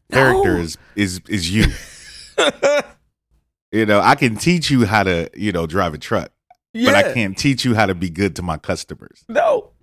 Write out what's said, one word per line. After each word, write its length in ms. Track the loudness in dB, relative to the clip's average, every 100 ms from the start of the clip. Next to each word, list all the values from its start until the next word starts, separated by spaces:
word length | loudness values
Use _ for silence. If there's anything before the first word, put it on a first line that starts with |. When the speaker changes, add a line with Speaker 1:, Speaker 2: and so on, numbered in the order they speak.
| -4
Speaker 1:
No. 60 | 2
Speaker 2:
Character 400 | 4 4 2 0
is, 200 | -4 -10 _ -4
is, 240 | -4 -4 -6
is 220 | -6 -2
you. 160 | 2 2 0 -14 -20 -20 -20 -12 -2
Speaker 1:
<laughs> 100 | -2 0 0 0 -2 _ _ _ _ _ _ _ _
Speaker 2:
You 120 | -2 2
know, 140 | 4
I 140 | 4
can 220 | 4 2 0
teach 340 | 0 0 2
you 140 | 2 4
how 160 | 2
to, 260 | 2 0 -4
you 160 | -6 -4
know, 160 | -4 -2
drive 280 | -2 -4
a 40 | -4
truck, 320 | -6 -6 -6 _ _ _ _
but 220 | -4 2
I 140 | 2 2
Speaker 1:
Yeah. 40 |
Speaker 2:
can't 240 | 0 -4 -2
teach 280 | -2 0
you 100 | 0
how 120 | 2 2
to 80 | 0
be 120 | -4
good 280 | -2 -4 -2
to 60 |
my 140 | -8 -8
customers. 680 | -6 -8 -8 -18 -20 _ -8
Speaker 1:
No, 420 | -2 0 0 -4 _